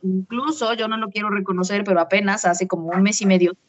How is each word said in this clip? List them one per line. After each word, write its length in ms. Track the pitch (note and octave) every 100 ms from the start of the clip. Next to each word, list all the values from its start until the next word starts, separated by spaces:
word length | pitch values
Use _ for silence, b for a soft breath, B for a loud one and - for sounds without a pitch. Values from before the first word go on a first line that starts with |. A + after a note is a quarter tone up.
incluso, 720 | F#3+ F#3+ F#3+ A#3+ D4 D#4 A3+
yo 140 | A3+ A3
no 100 | A3+
lo 120 | A3
quiero 200 | G#3 G#3
reconocer, 540 | G#3 F#3+ F3+ F#3 G3+ G3+
pero 160 | F3+
apenas 420 | E3 G3 G3+ G#3+
hace 240 | F#3 F3+ F#3
como 200 | E3+ E3
un 140 | F3+
mes 180 | G3 A3
y 60 | G3+
medio 260 | F#3 F3 F#3